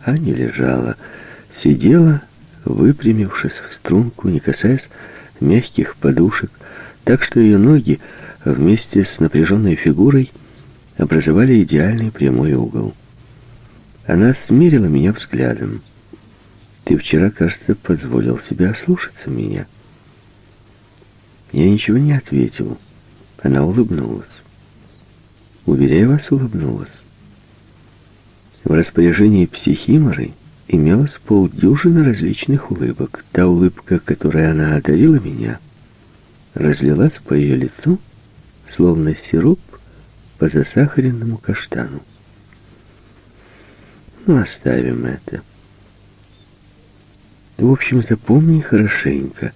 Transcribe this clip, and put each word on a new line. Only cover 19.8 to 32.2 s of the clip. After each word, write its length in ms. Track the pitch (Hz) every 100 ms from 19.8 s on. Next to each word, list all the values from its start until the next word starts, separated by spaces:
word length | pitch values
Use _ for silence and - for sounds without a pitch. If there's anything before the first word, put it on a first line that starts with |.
| _ _ _ _ _ _ _ _ _ _ _ _ _ _ _ _ _
Я 160 | - 87
ничего 280 | 104 - 113
не 160 | 147
ответил. 640 | 143 - 69 64 - - - _ _ _ _ _ -
Она 220 | 69 67
улыбнулась. 640 | 76 104 110 82 58 53 - - _ _ _ _ - _ _ _ _ _ _ _
Уверяю 460 | - 71 67 76 117
вас, 200 | 147 -
улыбнулась. 580 | 139 127 107 73 53 - - _ _ - - _ _ _ _ _ _ _ _ _ _ _ _
В 80 | -
распоряжении 760 | 80 82 - 87 82 104 101 87
Психиморы 840 | - - 73 - 147 147 71 - - - - -
имелось 440 | 87 76 101 143 -
полдюжины 800 | - 104 92 - 95 143 175 170
различных 640 | 143 107